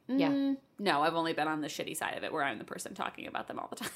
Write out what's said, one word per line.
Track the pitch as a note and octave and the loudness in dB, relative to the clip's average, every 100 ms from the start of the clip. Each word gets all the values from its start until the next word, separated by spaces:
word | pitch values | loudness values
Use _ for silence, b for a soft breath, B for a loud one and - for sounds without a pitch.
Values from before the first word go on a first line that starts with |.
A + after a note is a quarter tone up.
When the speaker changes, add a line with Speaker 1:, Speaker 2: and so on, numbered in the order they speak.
| - | -2
Speaker 1:
Yeah. | C4+ C#4+ | 4 4
Speaker 2:
Mm, | C#4 C#4 C4+ - - | 4 2 0 -4 -2
no, | G3+ C#3+ | 2 4
I've | D#3 | 4
only | E3 E3 | 4 2
been | D#3+ D#3 | 2 2
on | D#3 | 0
the | C#3+ | -2
shitty | - - - | -4 -4 -2
side | F#2+ - | -2 -2
of | |
it | G2 | -4
where | D#3 | -2
I'm | C#3 A2 | -2 -2
the | |
person | - F3 - | -6 -8 -8
talking | - - - - | -6 -6 -6 -8
about | - - | -6 -6
them | - | -6
all | - | -6
the | - | -6
<laughs> | |
time. | G#3 | -8